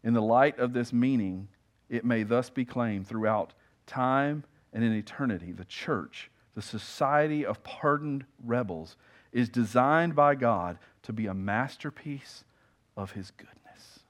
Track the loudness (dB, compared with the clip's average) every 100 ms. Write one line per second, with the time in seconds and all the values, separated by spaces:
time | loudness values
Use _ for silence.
0 | 2 2 4 6 6 4 -2 0 0 2
1 | 2 2 0 -4 -12 _ _ _ _ -4
2 | 0 0 2 0 0 -6 -6 -4 -2 -4
3 | -6 -2 0 0 -2 _ _ _ _ -2
4 | 0 2 0 -2 -8 _ _ 0 0 0
5 | -4 -4 -2 -2 -6 -12 -12 -12 -4 -4
6 | -4 -14 -20 _ _ -14 -10 -10 -12 -2
7 | 2 4 2 0 -2 -6 -8 -2 2 2
8 | 0 -6 -8 _ -2 -2 -2 -6 -12 -18
9 | _ -20 _ -2 0 2 2 4 4 4
10 | 4 4 6 6 4 2 0 -6 -14 _
11 | -10 -4 -4 -2 -2 0 -2 -6 -12 -10
12 | -12 -12 -12 -20 _ _ _ _ _ -10
13 | -10 -8 -12 _ -20 -20 -20 -20 -20 -20